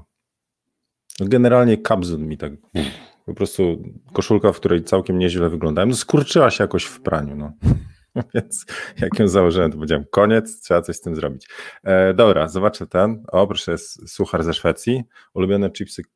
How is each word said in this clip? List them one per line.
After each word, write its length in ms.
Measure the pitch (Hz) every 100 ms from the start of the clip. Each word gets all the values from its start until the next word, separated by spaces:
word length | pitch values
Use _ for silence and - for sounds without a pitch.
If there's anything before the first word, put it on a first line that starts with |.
| - _ _ _ _ _ _ _ _ _ - -
no 60 | 98
generalnie 480 | 123 120 123 120 107
kapzun 500 | - 104 87 80 78
mi 100 | 76
tak, 140 | 76 73 _ 85 67 - - _ -
po 80 |
prostu 500 | - 98 - 87 82 - - _
koszulka, 380 | - - 104 104
w 60 | -
której 260 | - 87
całkiem 360 | 82 98 92 90
nieźle 300 | 90 90 85
wyglądałem, 400 | 80 80 78 107
no 60 | 120
skurczyła 560 | - 151 139 175 127
się 120 | -
jakoś 200 | 98 90
w 180 | - -
praniu, 340 | - 78 71 73
no. 180 | 73 - - - - - _ -
<laughs> 180 | -
Więc 320 | 113 - - - - - -
jak 220 | 92 -
ją 80 | 104
założyłem, 440 | 95 87 90 82
to 60 | 76
powiedziałem, 280 | 78 76 73
koniec, 500 | 98 104 110 110 -
trzeba 200 | - 85
coś 140 | 85 -
z 60 |
tym 140 | 87 80
zrobić. 320 | 76 65 - - - -
E, 300 | 98 92 95
dobra, 340 | 92 113 80 80
zobaczę 400 | 92 101 - 85
ten. 360 | 90 107 113 -
O, 200 | 90 98
proszę, 240 | 98 -
jest 380 | 85 - - 82
suchar 340 | - 98 85
ze 100 | 82
Szwecji. 500 | 78 85 - - 127 117 _ _
Ulubione 380 | 98 92 101 98
chipsy 300 | - 101 - -